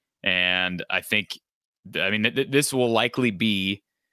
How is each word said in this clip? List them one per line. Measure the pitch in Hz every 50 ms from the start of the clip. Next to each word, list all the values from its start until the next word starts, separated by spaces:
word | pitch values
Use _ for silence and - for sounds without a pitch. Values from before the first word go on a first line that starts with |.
| _ _ _ _ -
And | 95 90 90 90 90 92 92 92 92 90 85 - -
I | 95 92
think, | - - 110 107 92 - - - _ _ _ _ _ _ _ _ - 98
th-, | - 76 95
I | 98
mean, | 104 107 107
th-, | 120 117
th-, | 131 135 117
this | 131 143 147 -
will | 139 127 123 117
likely | 113 110 120 120 - 131 127 120
be | 101 85 110 110 104 98 95 95 98 95 _ _ _ _ _ _